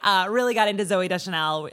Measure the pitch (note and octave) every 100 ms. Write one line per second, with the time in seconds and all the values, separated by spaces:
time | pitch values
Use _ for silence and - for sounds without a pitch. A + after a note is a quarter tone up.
0 | G3+ F#3+ F#3 A#3+ B3 A3+ G#3 G3+ G3 G3
1 | F#3 F3+ F#3 E3 D#3 D#3 D3+